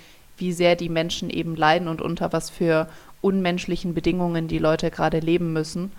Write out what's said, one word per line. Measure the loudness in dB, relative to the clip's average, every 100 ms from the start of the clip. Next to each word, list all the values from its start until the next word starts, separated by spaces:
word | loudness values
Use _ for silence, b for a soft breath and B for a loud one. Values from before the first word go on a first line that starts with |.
| B B B -6
wie | -4
sehr | 2 4 4
die | 2
Menschen | -2 -2 -4 -4
eben | -4 -4 2
leiden | 4 4 0
und | -4
unter | -4 -2 -2
was | -2 -4
für | -2 2 2 0 B B -4
unmenschlichen | 0 2 0 -2 -2 -4 -4
Bedingungen | -2 0 0 0 0 -2
die | 0
Leute | 2 2 0
gerade | 0 0 0
leben | 2 2 0
müssen. | -2 -4 -6 -8